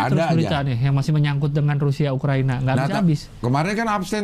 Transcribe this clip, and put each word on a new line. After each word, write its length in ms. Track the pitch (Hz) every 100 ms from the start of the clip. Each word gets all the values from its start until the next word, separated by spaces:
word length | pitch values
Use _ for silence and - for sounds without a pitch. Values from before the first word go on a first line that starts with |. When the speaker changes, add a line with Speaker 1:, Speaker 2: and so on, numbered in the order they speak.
Speaker 1:
Ada 60 | -
Speaker 2:
terus 80 | 151
Speaker 1:
aja. 140 | 165 165
Speaker 2:
beritanya 400 | 165 147 139 120
yang 160 | 135
masih 200 | 139 135 151
menyangkut 360 | 147 143 147 147
dengan 240 | 147 143
Rusia, 320 | 143 139 147
Ukraina. 480 | 131 143 135 131 123
Nggak 160 | 131 131
Speaker 1:
Nah, 80 |
Speaker 2:
habis-habis. 360 | 135 196 180 151
Speaker 1:
ta-, 160 | - -
kemarin 340 | 120 135 170 214
kan 80 | 233
absen 340 | 202 185 214